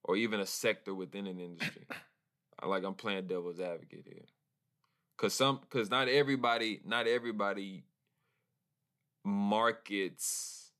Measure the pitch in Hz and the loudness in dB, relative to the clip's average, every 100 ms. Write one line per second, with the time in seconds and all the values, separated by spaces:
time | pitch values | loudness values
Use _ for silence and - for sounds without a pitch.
0 | - 95 113 107 95 - 117 104 - 95 | 0 2 2 0 -2 0 0 0 -4 -6
1 | 87 98 98 92 87 85 - - - - | -6 -6 -6 -6 -10 -6 -6 -6 -14 -14
2 | - _ _ _ _ - 85 95 98 95 | -14 _ _ _ _ -6 0 0 0 -4
3 | 113 98 95 92 87 85 90 82 - 82 | -2 -2 -2 -4 -4 -4 -6 -6 -10 -20
4 | - - - _ _ _ _ _ _ _ | -18 -20 -20 _ _ _ _ _ _ _
5 | _ - 104 - 135 135 - 131 104 127 | _ -2 -2 2 2 2 -2 -2 0 2
6 | 131 139 139 131 120 117 113 98 - 117 | 4 4 4 4 4 2 0 -4 -2 2
7 | 113 120 117 107 101 98 98 95 - _ | 4 2 2 0 0 0 -6 -10 -16 _
8 | _ _ _ _ _ _ _ _ _ _ | _ _ _ _ _ _ _ _ _ _
9 | _ _ 101 101 101 107 117 113 - 101 | _ _ -2 0 2 4 4 2 -4 -2
10 | 92 - - - - - - | -2 -2 -4 -4 -6 -12 -20